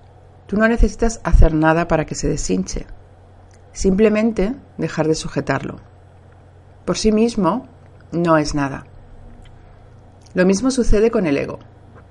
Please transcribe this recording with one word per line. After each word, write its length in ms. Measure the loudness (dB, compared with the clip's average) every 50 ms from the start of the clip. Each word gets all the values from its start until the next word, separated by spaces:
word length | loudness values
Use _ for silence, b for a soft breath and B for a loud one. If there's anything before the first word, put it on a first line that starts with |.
| -20 -20 -20 -20 -20 -20 -20 -20 -12 -6
Tú 100 | -2 0
no 100 | 0 2
necesitas 540 | 4 4 2 2 2 0 -2 -2 -2 -4 -6
hacer 300 | 2 6 8 8 8 6
nada 340 | 4 4 4 2 2 0 0
para 180 | 0 -2 -2
que 100 | -4 -6
se 120 | -6 -4 -4
deshinche, 600 | -4 -4 -2 -2 -2 -2 -4 -4 -8 -10 -10 -12 -18 -20 -20 -20 -20 -20 -20 -20 -20 -20 -20 -20 -20 -20 -20 -20
simplemente 840 | -10 -2 0 0 2 4 4 2 2 2 0 -2 -2 -2 -2 -4 -4 -8 -14 -18 -10 -8
dejar 300 | -8 -6 -4 -2 -2 0
de 80 | -2
sujetarlo. 600 | -2 -4 -8 -6 -6 -4 -4 -4 -4 -4 -8 -12 -14 -18 -20 -20 -20 -20 -20 -20 -20 -20 -20 -20 -20 -20 -20 -20 -20 -20 -20 -20 -14 -6
Por 120 | -6 -6 -2
sí 140 | 0 0
mismo, 560 | 2 2 0 0 0 0 -2 0 -2 -4 -8 -12 -20 -20 -20 -20 -20 -20 -16 -8
no 260 | -6 -2 0 2 2 2
es 180 | 2 0 -4
nada. 320 | -4 -4 -4 -6 -10 -14 -18 -20 -20 -20 -20 -20 -20 -20 -20 -20 -20 -20 -20 -20 -20 -20 -20 -20 -20 -20 -20 -20 -20 -20 -20 -20 -20 -20 -8 -2
Lo 120 | 0 2
mismo 260 | 2 2 2 0 -2
sucede 400 | 0 0 2 4 4 4 4 2
con 140 | 0 0 -2
el 120 | 0 -2 -2
ego. 220 | -4 -6 -10 -14 -16 -20 -20 -20 -20 -20 -20 -20 -20 -20